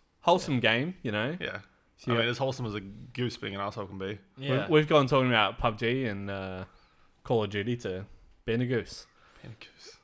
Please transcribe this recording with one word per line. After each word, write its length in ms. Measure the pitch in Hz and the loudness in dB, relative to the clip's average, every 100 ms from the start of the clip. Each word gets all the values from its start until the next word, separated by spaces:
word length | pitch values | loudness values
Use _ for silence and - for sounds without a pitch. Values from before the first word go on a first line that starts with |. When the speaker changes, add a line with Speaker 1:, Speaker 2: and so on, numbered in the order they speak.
| _ _ | _ _
Speaker 1:
Wholesome 380 | - 180 170 131 | 2 2 2 2
game, 360 | 110 113 160 185 | 4 2 0 -4
you 100 | 120 | -4
know? 260 | 104 117 180 | -2 -2 -4
Speaker 2:
Yeah. 200 | - 95 - _ _ _ | -8 -8 -14 _ _ _
Speaker 1:
So 140 | - | 0
Speaker 2:
I 40 | 117 | 2
Speaker 1:
you 40 | |
Speaker 2:
mean, 80 | 117 | 2
as 80 | 120 | 0
wholesome 280 | 135 127 117 | -2 -2 -4
as 100 | 104 | -6
a 40 | |
goose 560 | 98 107 127 123 123 - | -8 -16 -12 -4 -4 -4
being 180 | 104 98 | -8 -4
an 60 | |
asshole 260 | 101 107 95 | -6 -6 -10
can 100 | 95 | -6
be. 200 | 95 104 - - | -6 -8 -12 -10
Speaker 3:
Yeah. 240 | 135 131 | -2 0
Speaker 1:
We've, 80 | 98 | 4
we've 180 | 151 151 | 4 6
gone 200 | 156 131 | 4 6
talking 200 | 139 127 | 4 4
about 280 | 113 101 95 | 6 4 2
pub 200 | 123 110 | -2 0
G 280 | 117 131 123 | 0 0 -2
and, 240 | 98 101 | -4 -6
uh, 360 | 98 95 92 92 - _ _ _ _ | -6 -6 -8 -12 -16 _ _ _ _
Call 200 | - 120 | 0 0
of 60 | 104 | 2
Duty 260 | 104 104 120 | -2 -2 -2
to 280 | 107 92 101 - - - - | -4 -6 -8 -16 -20 -12 -4
being 160 | 117 | 0
a 40 | 123 | 0
goose. 400 | 123 95 - - _ - - | -2 -4 -12 -16 _ -20 -20
Speaker 2:
Being 140 | 117 110 | -20 -20
a 40 | |
goose. 340 | - - - - | -20 -20 -20 -20